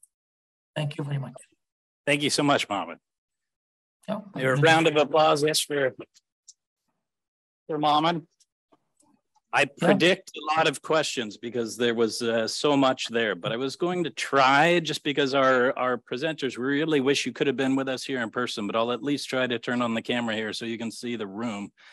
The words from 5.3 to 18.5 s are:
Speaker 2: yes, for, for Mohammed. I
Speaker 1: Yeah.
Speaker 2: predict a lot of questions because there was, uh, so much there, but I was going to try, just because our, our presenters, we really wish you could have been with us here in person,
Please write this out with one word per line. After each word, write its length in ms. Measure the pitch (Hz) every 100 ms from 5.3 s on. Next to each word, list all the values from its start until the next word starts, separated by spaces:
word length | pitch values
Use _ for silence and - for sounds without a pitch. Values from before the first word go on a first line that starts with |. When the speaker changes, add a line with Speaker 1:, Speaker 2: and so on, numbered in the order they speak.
| 151
Speaker 2:
yes, 180 | 151 151
for, 340 | - 143 131 - - _ _ _ - _ _ _ _ _ _ _ _ _ _ _ -
for 120 | 151
Mohammed. 480 | 147 151 165 170 - _ _ _ _ _ _ _ _ _ _ _ _
I 100 | 123
Speaker 1:
Yeah. 240 | 139 - 170
Speaker 2:
predict 440 | - 170 190 - -
a 200 | 156 160
lot 120 | 160
of 120 | 139
questions 560 | - 160 143 127 107 -
because 400 | 117 120 110 107
there 180 | 120
was, 280 | 117 113 -
uh, 240 | 117 113 110
so 300 | - 151 139
much 320 | 131 131 -
there, 260 | 117 110
but 160 | 87 104
I 40 | 117
was 180 | 135
going 300 | - 175 180
to 60 | 156
try, 680 | - - 139 131 139 165 175
just 240 | 156 143
because 320 | 151 139 139
our, 420 | 139 131 127 127 131
our 220 | 127 123
presenters, 580 | - 127 160 151 131 117
we 80 |
really 360 | 131 143 156 147
wish 260 | 131 139 131
you 60 |
could 160 | - 143
have 80 | 123
been 180 | 131
with 140 | 135 131
us 160 | 123
here 180 | - 131
in 80 | 110
person, 360 | 123 120